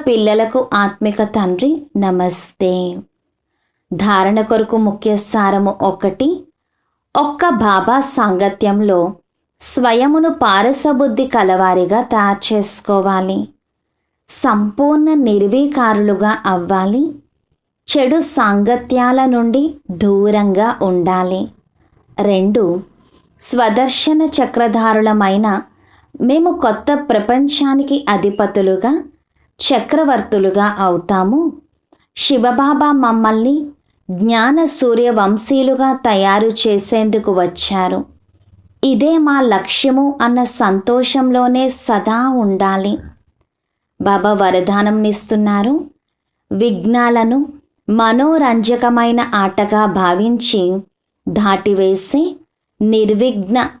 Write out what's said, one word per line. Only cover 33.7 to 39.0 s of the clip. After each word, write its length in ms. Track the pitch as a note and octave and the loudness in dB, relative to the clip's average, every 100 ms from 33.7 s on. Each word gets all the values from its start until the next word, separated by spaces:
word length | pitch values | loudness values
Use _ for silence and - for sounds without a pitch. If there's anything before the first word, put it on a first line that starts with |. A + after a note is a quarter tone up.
| - _ _ - | -12 _ _ -10
జ్ఞాన 540 | F3+ A3 A#3 A#3 D4+ | -2 0 2 2 2
సూర్యవంశీలుగా 1300 | D#4+ - B3 A#3 A#3+ A3 G3 G#3+ - C4+ B3+ C4 C4+ | 0 0 0 2 2 2 2 0 0 0 2 0 0
తయారు 560 | C4 A#3+ G3+ G3 G3+ A3+ | 0 0 2 2 2 0
చేసేందుకు 840 | G#3+ A#3 G3+ - A3+ A3 G#3+ G#3+ | 0 0 0 0 0 0 0 0
వచ్చారు. 720 | F#3 F3 F3 - G3 F#3 F#3 - _ _ _ _ _ _ _ | 0 -2 -4 -4 -2 -2 -4 -8 _ _ _ _ _ _ _
ఇదే 340 | C4+ A#3+ | -2 2